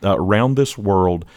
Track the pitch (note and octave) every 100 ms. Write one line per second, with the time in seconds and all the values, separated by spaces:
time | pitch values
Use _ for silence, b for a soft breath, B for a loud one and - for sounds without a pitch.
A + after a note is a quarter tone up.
0 | G2 D2+ F#2 G#2 B2+ C3+ C3+ - G2+ F#2+
1 | F#2 F2 F2